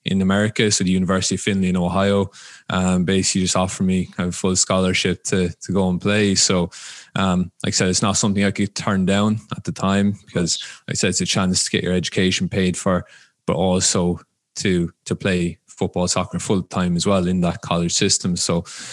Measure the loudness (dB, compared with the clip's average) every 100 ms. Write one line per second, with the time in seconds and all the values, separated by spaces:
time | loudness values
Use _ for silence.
0 | -4 0 2 2 2 2 2 2 2 0
1 | 2 0 0 -2 -2 0 0 0 0 2
2 | 2 2 0 -6 -20 -20 -6 0 2 2
3 | 2 2 2 0 0 0 -2 0 0 0
4 | -2 -4 -4 -2 0 0 0 2 2 2
5 | 0 -2 -2 0 -2 -4 -4 0 2 0
6 | 0 2 2 2 2 2 0 -6 -18 -18
7 | -12 -2 0 2 -2 _ -4 0 0 2
8 | 0 0 0 2 0 0 -4 -2 -2 0
9 | 2 2 2 0 -4 -10 -8 -2 0 2
10 | 2 -2 -6 -2 -2 -2 -6 -14 -8 -2
11 | 0 0 -2 0 2 0 0 -2 0 -2
12 | -2 0 0 0 -2 0 0 0 0 0
13 | -2 -18 -20 _ -4 0 2 2 2 0
14 | 0 -2 -8 _ _ -6 0 0 0 -6
15 | -8 -4 0 0 -2 -6 _ -6 -4 -2
16 | -2 0 -2 -6 -2 -2 -2 -2 0 0
17 | 2 2 2 2 0 -2 -4 -2 0 0
18 | 2 0 0 -2 0 -2 -2 -12 -14